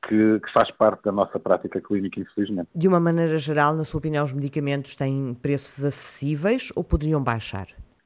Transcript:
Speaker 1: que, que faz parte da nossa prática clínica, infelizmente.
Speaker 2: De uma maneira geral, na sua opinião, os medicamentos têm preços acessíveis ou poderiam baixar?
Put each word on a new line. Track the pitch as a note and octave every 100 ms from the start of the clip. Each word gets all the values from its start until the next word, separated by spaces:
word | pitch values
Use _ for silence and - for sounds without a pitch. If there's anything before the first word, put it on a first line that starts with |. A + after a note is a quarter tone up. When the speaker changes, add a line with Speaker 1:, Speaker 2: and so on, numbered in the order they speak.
| -
Speaker 1:
que, | G#2+ A2 G#2+
que | -
faz | A#2 A2
parte | - A2 G2+
da | G#2
nossa | G2+ F#2+ -
prática | F#2+ F2+ - G2
clínica, | - G2+ F#2+ -
infelizmente. | F#2+ - G2+ G2 E2+
Speaker 2:
De | E3+ F#3+
uma | F3
maneira | E3+ E3 E3 D#3
geral, | C#3+ D3+ D3 D#3+
na |
sua | D#3 D#3
opinião, | D#3 D3+
os | D3
medicamentos | C#3 C#3+ D#3 C#3+ C#3 C3+ -
têm | C3+ C3+ C3
preços | A#2+ C#3+ C#3+ - -
acessíveis | C#3+ - - - C#3 D3+ F#3 B3+ -
ou | -
poderiam | D#3 E3 D3+ D3+
baixar? | B2 A#2 - F#2+ F#2 - - _